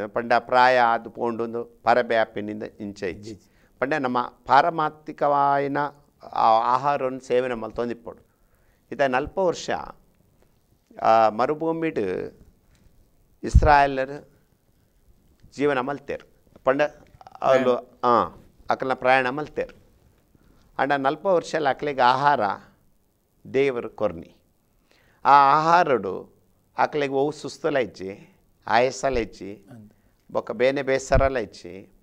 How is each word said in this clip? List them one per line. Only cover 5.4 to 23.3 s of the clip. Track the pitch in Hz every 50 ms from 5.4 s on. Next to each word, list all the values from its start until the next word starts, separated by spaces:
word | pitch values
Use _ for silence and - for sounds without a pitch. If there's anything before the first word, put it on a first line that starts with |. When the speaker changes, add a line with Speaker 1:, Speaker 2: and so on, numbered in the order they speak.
| 143 143 139 139 139 139 139 143 147 143 147 - _ _ _ _ - - -
Speaker 1:
ಆ | - 117 113 110 113 117 120 123
ಆಹಾರವನ್ನು | 127 135 147 143 139 135 131 131 127
ಸೇವನೆ | 127 - 123 123 127 127 123
ಮಲ್ತೊಂದಿಪ್ಪಡು. | 110 110 110 - - 120 120 113 120 - - - - _ _ _ _ _ _ _ _ _ _ _ _ _ _ -
ಇದ | 123
ನಲ್ಪ | 139 135 127 127 151 147 - 196
ವರ್ಷ, | 190 170 - - - - 110 76 69 - - _ _ _ _ _ _ _ _ _ _ _ _ _ _ _ _ _ _ _ _ - 110
ಆ, | 110 113 113 110 107
ಮರುಭೂಮಿಡು | 104 110 127 135 156 151 160 165 160 165 160 160 - 117 104 92 92 98 - - - _ - - _ _ _ _ _ _ _ _ _ _ _ _ _ _ _ _ _ _ -
ಇಸ್ರಾಯೇಲರು | 117 - - 156 156 147 143 143 143 135 131 135 135 143 147 - _ _ _ _ _ _ _ _ _ _ _ _ _ _ _ _ _ _ _ _ _ _ _ - - -
ಜೀವನ | 123 139 147 143 127
ಮಲ್ತೇರು. | 123 139 143 - - - 78 - - _ _ _ _ _ _ - _
ಪಂಡ | 131 135 143 147 147 - - - _ - _ - - - - -
ಅವ್ಲು, | 131 135 131 123 127 123
Speaker 2:
ಪ್ರಯಾಣ. | - - - _ _ - 123 120 110 92
Speaker 1:
ಆ, | 85 - - - _ _ _ - -
ಅಕಲ್ನ | 120 - 135 131 131
ಪ್ರಯಾಣ | - - 127 131 131 127 123
ಮಲ್ತೇರು. | 135 151 151 - - 120 - - - - _ _ _ _ _ _ _ _ _ _ _ _ _ _ _ _ _ _ _ -
ಅಂಡ | 135 139 143
ನಲ್ಪ | 139 135 135 151 - -
ವರ್ಷಲ | 196 185 165 165 - - 160 151 135
ಅಕ್ಲೆಗ್ | 123 - 147 147 143 131
ಆಹಾರ | 123 123 131 131 143 143 147 123 107 98 98 104 - - _ _ _ _ _ _ _ _ _ _ _ _